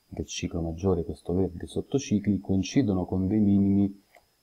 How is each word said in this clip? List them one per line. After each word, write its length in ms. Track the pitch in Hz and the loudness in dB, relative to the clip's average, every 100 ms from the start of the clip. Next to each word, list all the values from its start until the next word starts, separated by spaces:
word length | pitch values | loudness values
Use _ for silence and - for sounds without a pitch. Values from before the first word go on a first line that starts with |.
| - | -18
del 200 | - - | -10 -10
ciclo 340 | - 90 87 | -8 -6 -4
maggiore, 420 | 82 82 95 87 | -6 -2 0 0
questo 320 | 80 - - | -2 -8 -4
verde, 320 | 87 92 85 - | -2 -2 -4 -10
sottocicli, 720 | 87 - 139 - 104 104 95 | -8 -4 -4 0 -2 0 -2
coincidono 680 | - 95 90 143 113 92 87 | 0 -2 0 0 2 0 -2
con 200 | 92 92 | -2 0
dei 140 | 107 | 2
minimi 600 | 101 101 98 98 98 - _ - _ _ | 4 4 4 4 2 -2 _ -20 _ _